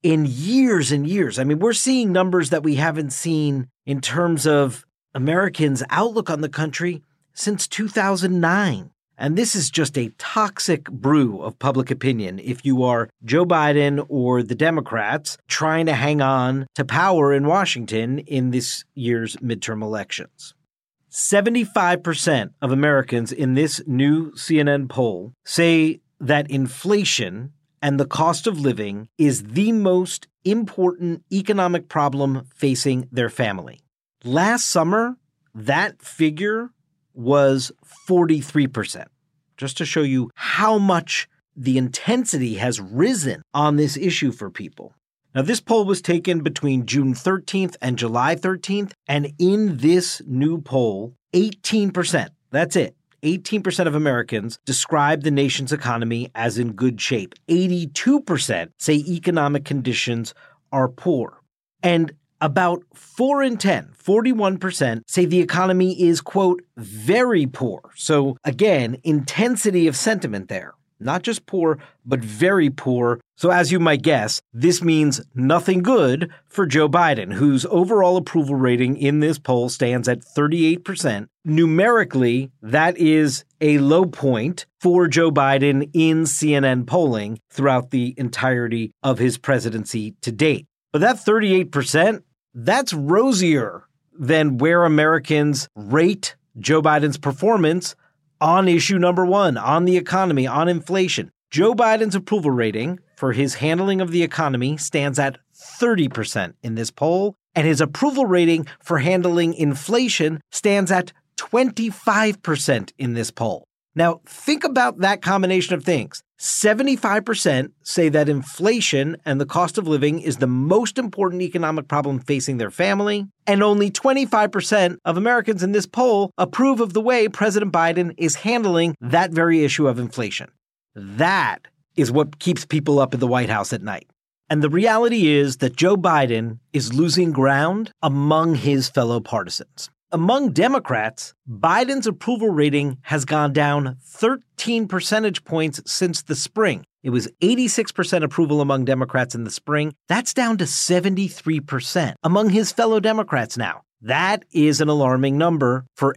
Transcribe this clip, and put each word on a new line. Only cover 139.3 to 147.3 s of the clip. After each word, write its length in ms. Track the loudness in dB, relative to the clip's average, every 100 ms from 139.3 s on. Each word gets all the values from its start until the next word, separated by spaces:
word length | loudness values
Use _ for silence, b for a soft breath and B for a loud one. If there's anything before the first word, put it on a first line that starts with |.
| -6 -6 -10 -12 -16 -18 _ _
Among 400 | -2 2 2 0
Democrats, 800 | 2 2 0 -2 -4 -4 -8 -18 _ -16
Biden's 580 | -2 2 2 0 -2 -4
approval 420 | -4 -4 -2 0
rating 500 | 2 2 2 -2 -6
has 240 | -4 -4 -2
gone 260 | 0 0
down 460 | 2 2 0 -2 -8
thirteen 880 | -20 -2 -2 -2 _ -10 -4 -2 -2
percentage 560 | -4 -2 0 0 -4
points 380 | -4 -2 -2 -4 -8
since 360 | -2 -2 -4
the 140 | -6 -6
spring. 500 | -4 0 0 -2 -10 _
It 60 | -2
was 180 | -2 -2